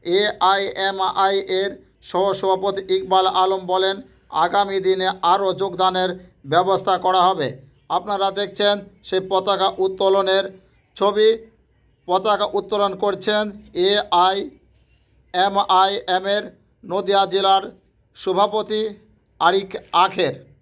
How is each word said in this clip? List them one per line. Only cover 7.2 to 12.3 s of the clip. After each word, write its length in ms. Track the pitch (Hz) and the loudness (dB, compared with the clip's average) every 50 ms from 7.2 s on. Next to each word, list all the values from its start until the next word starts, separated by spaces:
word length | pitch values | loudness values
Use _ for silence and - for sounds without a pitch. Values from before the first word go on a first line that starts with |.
হবে। 320 | 175 185 190 170 143 123 - - - _ _ _ _ _ | 4 2 2 0 -4 -6 -6 -10 -20 _ _ _ _ _
আপনারা 420 | 156 180 180 208 208 190 196 196 | -6 -6 -4 -4 -4 -2 -2 -4
দেখছেন 480 | 190 196 202 196 196 - 208 202 202 202 - - _ _ _ | -2 -4 -8 -8 -4 -2 0 0 0 0 -4 -16 _ _ _
সেই 160 | - - 185 190 190 | -4 -2 -2 -2 0
পতাকা 440 | 196 190 190 202 196 185 190 196 196 185 | -2 -2 0 0 0 0 0 -2 0 0
উত্তোলনের 760 | 185 190 190 190 196 190 190 196 190 190 190 196 196 190 185 - _ _ _ _ _ _ _ - | -2 -2 -2 0 0 2 2 2 2 2 0 0 0 -2 -10 -16 _ _ _ _ _ _ _ -2
ছবি। 400 | 196 202 202 208 214 220 226 226 220 - _ _ _ _ _ _ _ _ _ _ _ - | 0 0 2 4 2 2 2 0 -4 -20 _ _ _ _ _ _ _ _ _ _ _ -2
পতাকা 380 | 175 190 185 220 | -2 0 2 0